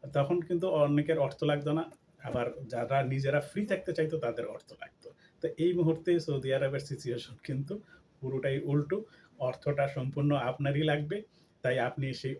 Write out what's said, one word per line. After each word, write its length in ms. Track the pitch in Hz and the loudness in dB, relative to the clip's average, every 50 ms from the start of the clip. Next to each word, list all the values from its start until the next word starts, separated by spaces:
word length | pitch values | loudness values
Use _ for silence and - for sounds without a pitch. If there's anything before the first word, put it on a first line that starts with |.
| - - - | -14 -2 0
তখন 280 | 143 139 143 175 180 | 0 2 4 2 0
কিন্তু 280 | 165 - 180 170 175 185 | 0 0 0 0 2 2
অনেকের 500 | 165 156 147 139 147 147 147 147 160 151 | 4 4 4 6 6 4 4 4 2 2
অর্থ 240 | 139 135 - - - | 2 0 0 0 0
লাগতো 300 | 147 147 147 143 147 147 | 2 2 2 2 0 0
না, 180 | 160 170 165 - _ _ _ _ _ - | 0 0 -4 -8 _ _ _ _ _ -10
আবার 440 | 117 123 123 117 - - - 139 113 | -4 -2 -2 -2 -2 -4 -8 -10 -6
যারা 360 | 123 117 120 117 135 139 135 | -4 -4 -2 2 2 2 2
নিজেরা 380 | 127 135 135 135 135 143 147 | 2 -2 0 0 2 2 2
ফ্রি 240 | 147 - - 196 208 | 0 0 -4 -4 0
থাকতে 280 | - 170 165 - - 170 | 0 -2 -2 -2 -4 -2
চাইতো, 240 | - 160 156 165 156 | 0 0 0 0 -2
তাদের 280 | 139 117 113 - 120 | -2 -2 -2 -4 -6
অর্থ 280 | 110 110 120 - _ - - | -6 -8 -12 -14 _ -18 -18
লাগতো। 320 | - - _ _ _ - - _ _ - _ _ | -18 -18 _ _ _ -20 -20 _ _ -20 _ _
তো 60 | - 156 - - | -4 -4 -2 2
এই 160 | 160 175 180 | 2 2 4
মুহূর্তে 460 | 175 170 160 160 160 - - 175 170 | 4 4 4 2 2 2 2 2 2
সৌদি 340 | 156 - 143 135 127 135 131 | 2 0 -2 -2 0 0 0
আরবের 260 | 135 139 135 139 135 | 2 2 0 0 -2
সিচুয়েশন 560 | 139 - 143 120 - 123 120 - - - 117 - - | -4 -6 -10 -8 -4 -6 -6 -6 -6 -12 -16 -16 -8
কিন্তু 380 | - 135 135 139 139 196 214 - _ - - _ _ _ _ | -6 -4 -4 -4 -4 -6 -10 -10 _ -20 -20 _ _ _ _
পুরোটাই 380 | - 131 135 135 - 139 135 139 | -8 -4 -4 -2 0 0 0 0
উল্টো, 460 | - 143 139 147 143 - 190 214 214 - - - - - _ - | 0 2 2 2 2 2 -2 -4 -4 -8 -16 -20 -20 -20 _ -4
অর্থটা 480 | 131 127 127 - - 147 143 139 139 139 | -4 -4 -4 -2 -2 -2 2 2 0 0
সম্পূর্ণ 480 | - 139 127 135 - 147 143 147 147 | 0 -4 -4 -4 -2 0 2 2 2
আপনারই 480 | 139 120 123 127 - 143 139 139 143 156 | 2 0 -2 -2 0 0 0 2 2 2
লাগবে। 400 | 156 147 147 151 147 180 208 214 _ _ _ _ _ _ _ | 2 2 2 0 -2 -4 -6 -6 _ _ _ _ _ _ _
তাই 180 | _ 127 127 131 | _ 0 2 2
আপনি 340 | 117 127 - - 135 135 127 | 0 -2 -2 -2 -4 -4 -4
সেই 220 | - - 135 139 - | -4 -4 -6 -6 -4